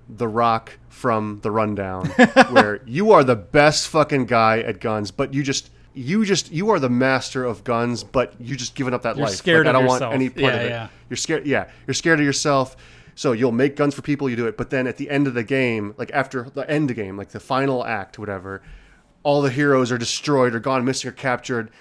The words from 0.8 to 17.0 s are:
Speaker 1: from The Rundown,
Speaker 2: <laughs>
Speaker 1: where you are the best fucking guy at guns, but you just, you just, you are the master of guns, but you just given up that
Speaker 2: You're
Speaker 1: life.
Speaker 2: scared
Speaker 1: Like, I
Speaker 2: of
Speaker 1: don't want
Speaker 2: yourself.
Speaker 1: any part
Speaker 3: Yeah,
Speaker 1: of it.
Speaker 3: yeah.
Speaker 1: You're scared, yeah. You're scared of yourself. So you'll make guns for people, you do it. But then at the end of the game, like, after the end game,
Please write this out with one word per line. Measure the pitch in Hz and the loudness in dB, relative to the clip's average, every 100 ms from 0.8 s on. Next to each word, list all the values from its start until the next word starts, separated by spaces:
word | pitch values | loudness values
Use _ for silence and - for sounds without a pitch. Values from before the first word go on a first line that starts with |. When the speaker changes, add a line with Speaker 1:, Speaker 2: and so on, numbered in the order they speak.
| - | -20
Speaker 1:
from | - 127 110 107 104 | -6 -2 -2 -2 -6
The | 110 | -4
Rundown, | 110 107 101 95 92 147 | -2 0 -2 -6 -6 -2
Speaker 2:
<laughs> | - 240 - 131 | 4 6 6 4
Speaker 1:
where | 123 104 101 113 | 4 2 -2 -6
you | 143 214 | 0 6
are | 180 | 8
the | 127 110 | 6 2
best | 90 147 151 147 - | 2 4 4 4 0
fucking | 160 143 143 117 | 0 2 0 2
guy | 117 110 113 | 2 4 2
at | 113 101 | -2 -6
guns, | 117 107 101 | -4 -4 -4
but | - 135 | -6 -4
you | 135 | -4
just, | 139 131 - - - | -4 -4 -8 -18 -20
you | 139 123 214 202 | -12 -4 0 2
just, | 175 - | 0 -2
you | 160 214 | -4 0
are | 185 | 2
the | 131 | 2
master | 123 131 131 - 131 123 | 2 2 2 -2 -4 -4
of | 101 | -4
guns, | 123 117 120 113 | -4 -2 -2 -4
but | 104 131 120 - | -4 -2 -2 -6
you | 120 135 | -10 -10
just | 117 - | -8 -6
given | 127 | -4
up | 123 | -4
that | 117 123 | -4 -4
Speaker 2:
You're | 139 | -4
Speaker 1:
life. | 92 | -2
Speaker 2:
scared | 185 160 151 | 2 4 6
Speaker 1:
Like, | 131 | 4
I | |
Speaker 2:
of | |
Speaker 1:
don't | 127 | 4
want | 127 | 2
Speaker 2:
yourself. | 123 | 0
Speaker 1:
any | 131 131 | -2 -2
part | - 135 | 0 0
Speaker 3:
Yeah, | 120 | 0
Speaker 1:
of | 120 | -2
it. | |
Speaker 3:
yeah. | 117 113 - - | -6 -10 -16 -12
Speaker 1:
You're | 120 | -8
scared, | - 156 139 | -4 -4 0
yeah. | 117 90 - - | -2 -2 -8 -8
You're | |
scared | 131 170 156 | -2 2 2
of | 143 | 2
yourself. | 135 151 139 127 - - - - - | 0 0 0 0 -8 -20 -20 -20 -4
So | 131 | -2
you'll | 113 127 | 2 2
make | 117 143 139 | 2 0 2
guns | 147 139 | -2 -2
for | |
people, | 147 143 139 | -4 -2 -2
you | 120 | -2
do | 113 | -4
it. | 107 | -4
But | 117 | -4
then | 135 127 | -2 -2
at | 113 | -4
the | 139 | -2
end | 139 139 | 0 0
of | |
the | 120 | -2
game, | 107 135 127 113 104 107 | -2 0 0 -2 -6 -8
like, | 120 | -6
after | 143 131 127 123 | -4 -4 -6 -10
the | 143 131 | -10 -4
end | 151 143 | -2 -2
game, | 110 | -4